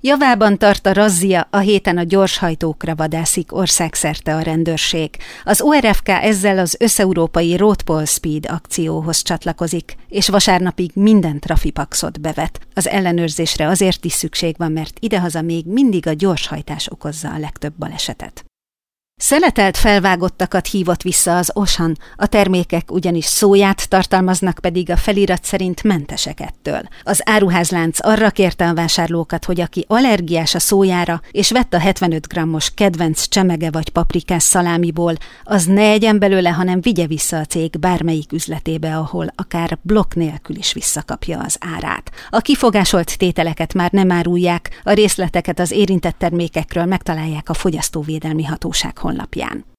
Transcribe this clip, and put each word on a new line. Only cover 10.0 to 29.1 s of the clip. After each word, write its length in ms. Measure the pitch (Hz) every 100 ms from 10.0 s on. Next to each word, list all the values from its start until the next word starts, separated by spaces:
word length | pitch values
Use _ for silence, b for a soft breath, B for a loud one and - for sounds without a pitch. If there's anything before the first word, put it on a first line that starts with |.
| b
és 200 | 196 -
vasárnapig 640 | 196 190 180 180 165 175
minden 460 | 190 202 214 170 147
trafipaxot 800 | - 160 151 - 139 - 160 -
bevet. 400 | 156 147 160 - -
Az 140 | - -
ellenőrzésre 800 | 202 185 170 165 151 160 - 156
azért 380 | 185 190 -
is 80 | -
szükség 420 | - 160 - 170 156
van, 140 | 165
mert 240 | 156 156 -
idehaza 420 | 226 196 175 160
még 240 | 165 165 165
mindig 400 | 220 269 185 160
a 60 |
gyorshajtás 760 | 151 196 160 - 147 - 147 -
okozza 420 | - 147 156 156
a 60 | 156
legtöbb 340 | 151 - 147 160
balesetet. 680 | 160 160 - - - - - _ _ _ _ _ _ _
Szeletelt 560 | - 285 339 - 196 -
felvágottakat 920 | 226 202 190 180 180 - 180 190 -
hívott 360 | 202 180 175
vissza 340 | 180 175 - 175
az 140 | 180
Osan, 420 | - 196 - 165 160 B B
a 100 | 202
termékek 680 | 214 196 185 170 170 -
ugyanis 320 | 185 180 170
szóját 640 | - - 202 196 196 190 -
tartalmaznak, 680 | 190 185 190 185 180 190 -
pedig 320 | 180 175 175
a 60 | 165
felirat 480 | - 202 202 180
szerint 380 | - 190 185 175
mentesek 580 | 214 175 147 147 - 143
ettől. 400 | 139 - 156 147 - B
Az 200 | - 202
áruházlánc 840 | - 214 196 175 170 180 165 - -
arra 240 | 214 214
kérte 380 | - 190 - 170
a 60 |
vásárlókat, 720 | 165 165 - 165